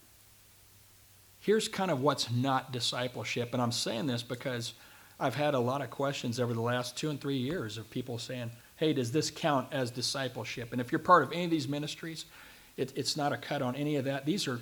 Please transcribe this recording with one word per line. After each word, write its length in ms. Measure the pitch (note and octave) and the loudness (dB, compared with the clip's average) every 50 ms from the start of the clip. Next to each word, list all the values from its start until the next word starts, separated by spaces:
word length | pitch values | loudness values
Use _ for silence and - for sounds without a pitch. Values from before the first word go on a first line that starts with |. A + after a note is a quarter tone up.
| - - - - - - - - - - - - - - - - - - - - - - - - - - - - | -20 -20 -20 -20 -20 -20 -20 -20 -20 -20 -20 -20 -20 -20 -20 -20 -20 -20 -20 -20 -20 -20 -20 -20 -20 -20 -20 -4
here's 280 | - - G#3 A3 G#3+ - | 2 4 4 4 4 0
kind 240 | - - F#3+ F#3 | -2 -2 0 0
of 100 | D#3 B2+ | 2 4
what's 300 | C3 D3 C3+ - - A2+ | 4 4 2 2 0 0
not 400 | A#2+ A#2+ B2+ C#3 C3 C3 B2 - | 0 2 2 2 2 0 0 -2
discipleship. 800 | B2+ B2 - - - B2+ B2 B2+ - A#2 A2 - - B2+ A#2 A#2 - | -4 -4 -2 -2 -2 -2 -2 -4 -4 -6 -6 -4 -2 -2 -2 0 0
And 80 | B2 | 2
I'm 100 | B2 A#2 | 2 2
saying 360 | A#2 - - - A2+ A3 F#3 C3+ | 2 0 -2 -2 -2 0 0 0
this 160 | A#2+ A#2 A#2+ | 0 -2 -4
because 500 | - C3 A#2 - C#3 B2 A#2+ A#2 - - - - - - - - - - - | -6 -8 -6 -4 -4 -4 -4 -4 -6 -10 -12 -18 -20 -20 -20 -20 -20 -6 -2
I've 160 | D#3+ C#3 A#2 | -2 -2 0
had 180 | C#3+ D3 D3+ C#3 | 2 2 2 2
a 60 | B2+ | 2
lot 220 | A#2 B2 C3 C#3+ | 2 2 0 -2
of 80 | C3+ A#2 | -4 -6
questions 500 | - - C#3 C#3 C#3 - - B2 A2+ B2+ | -4 -2 -2 -2 -2 -2 -4 -2 -2 0
over 140 | B2 A#2 A#2+ | 0 0 0
the 80 | A2+ | 0
last 360 | A2+ A#2+ B2 B2 B2 - - - | 0 0 0 0 -2 -4 -6 -4
two 120 | - D#3 | -4 -4
and 100 | D3 B2 | -4 -4
three 180 | - C#3+ C#3 C3+ | -2 -2 -2 0
years 400 | B2 C3+ E3+ F#3 A#2+ G#2+ G#2 A2+ | 0 -2 -2 -2 -4 -6 -6 -8
of 120 | G#2 - | -10 -6
people 280 | - B2+ A#2+ B2 A#2+ A2+ | -6 -6 -4 -4 -6 -6
saying, 340 | - - C3 B2 A#2+ A2+ A#2 - - - - - | -6 -8 -6 -6 -6 -8 -8 -10 -16 -20 -4 0
"Hey, 160 | E3 D#3 D3 | 2 2 4
does 180 | C3+ B2 A#2 | 2 0 2
this 180 | B2 D#3 D3+ - | 2 2 0 0
count 380 | - - - D#3+ D3 C3 B2 - | -2 0 2 2 4 2 2 0
as 200 | - C3+ B2+ A#2 | -2 -2 -2 -2
discipleship?" 800 | A#2 B2+ A#2+ - - C#3 C3+ B2+ - B2 G#2+ - - C3 A#2 A#2 | -2 -4 -4 -2 -2 -2 -4 -4 -4 -6 -8 -8 -8 -8 -8 -4
And 100 | - B2 | -4 -4
if 100 | A#2+ - | 0 0
you're 80 | D#3 D#3 | 0 2
part 240 | D#3 - F3+ E3 C#3 | 8 10 10 10 10
of 80 | B2 | 6
any 140 | D3+ E3+ F3+ | 2 -2 0
of 60 | E3+ | 2
these 160 | E3 D#3 C3 C3+ | 2 2 2 0
ministries, 580 | C#3+ D3 D3 D3 - - - E3 D#3+ D#3 - - - - - - - - - - - - | -2 -2 -4 -4 -6 -8 -8 -10 -8 -10 -12 -14 -16 -20 -20 -20 -20 -20 -20 -14 -6 -4
it, 140 | C#3 - - | -4 -4 -2
it's 200 | - B2+ - - | -2 -2 -2 -2
not 160 | D#3 C#3+ C#3+ | 0 0 0
a 60 | C3 - | 0 -2
cut 240 | - - D3+ C#3+ | -2 -4 -2 -2
on 140 | C3 B2 B2 | 0 -2 -2
any 220 | C#3 D3 D3 D3+ C#3+ | 0 0 0 0 0
of 80 | B2 | 0
that. 200 | C3+ C#3 C#3 C3+ | 0 -2 -2 0
These 220 | D3 F#3 G3+ - D3 | 0 0 0 0 -2
are 120 | B2+ A#2 | -2 -4